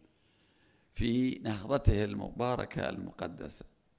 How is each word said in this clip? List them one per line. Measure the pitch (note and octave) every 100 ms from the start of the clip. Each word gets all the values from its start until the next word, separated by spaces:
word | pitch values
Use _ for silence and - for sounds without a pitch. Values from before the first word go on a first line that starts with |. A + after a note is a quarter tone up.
| - _ _ _ _ _ _ _ _
في | - A#2 A#2+ B2+ -
نهضته | A2+ G#2 G#2+ C#3 - G2+
المباركة | G#2 G2+ F#2+ - B2 B2+ - - -
المقدسة. | - F2+ - E2+ - D#2 - - _ _